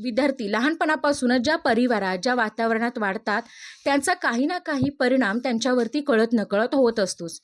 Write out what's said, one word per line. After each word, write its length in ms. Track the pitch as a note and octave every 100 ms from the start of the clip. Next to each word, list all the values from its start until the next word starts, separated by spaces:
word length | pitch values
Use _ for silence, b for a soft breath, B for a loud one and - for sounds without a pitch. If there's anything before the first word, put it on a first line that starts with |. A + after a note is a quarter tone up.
विद्यार्थी 480 | A#3+ A3 C#4+ C4+ G3+
लहानपणापासूनच 880 | G#3+ C4+ E4 D#4+ D#4 D4 C#4+ B3 B3+
ज्या 140 | A#3+ D#4+
परिवारात, 640 | C#4+ A3+ B3 G#3+ F#3+ F#3
ज्या 120 | B3 B3
वातावरणात 600 | G#3+ - A3+ A3+ A#3 B3
वाढतात, 440 | G3+ F#3+ - G#3 - B B B D4
त्यांचा 280 | C#4 D#4+
काही 320 | F4+ C#4+ A#3 D4
ना 120 | F4+
काही 320 | F4 C#4 C#4
परिणाम 480 | C#4+ B3 C4 G#3 A3+
त्यांच्यावरती 640 | C4 A3+ B3+ B3+ A3+ D4+
कळत 260 | D4 A3 A3+
नकळत 420 | A#3 G3+ G3+ A#3+ C#4+
होत 240 | A#3+ A3+
असतोच. 400 | F#3 - E3+ -